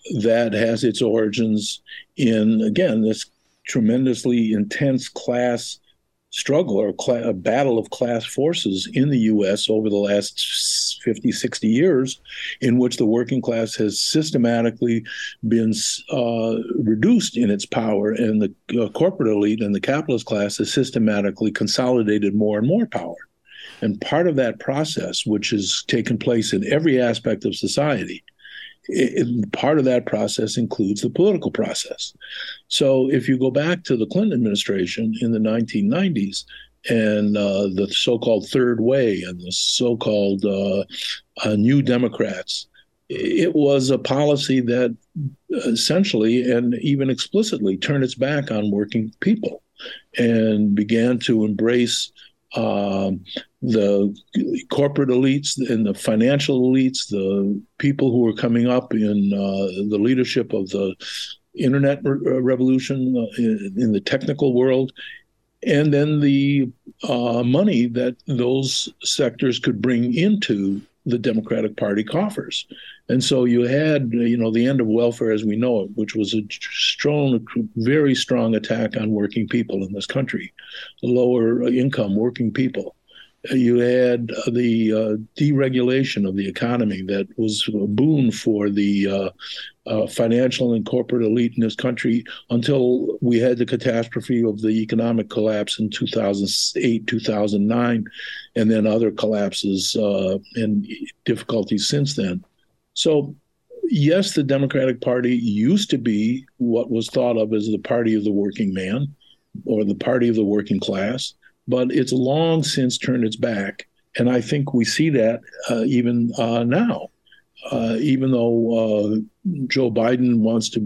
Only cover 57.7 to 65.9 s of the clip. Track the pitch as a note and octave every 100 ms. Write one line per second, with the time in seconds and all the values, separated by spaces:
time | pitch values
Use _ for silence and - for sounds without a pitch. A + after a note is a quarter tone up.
57.7 | - C#3+ C#3 C#3 B2 A2+ G#2+ A#2+ A#2+ B2
58.7 | B2 - A2 G#2 - G2 G2 G2 G2 G2
59.7 | F#2 G#2 G#2 A#2 B2+ B2 B2+ A2+ G#2 F#2
60.7 | - G2 - - - - - _ - C3
61.7 | C#3 C#3 C#3+ C#3+ C3+ C3 C3 B2 B2+ C3
62.7 | C3 C3 C3+ B2+ B2 A2+ - A2+ G#2+ G2
63.7 | G2 A#2 G2+ - C3+ C3+ C#3+ C#3+ B2 C3
64.7 | C3 C3 - - - _ _ _ - -
65.7 | C#3+ D#3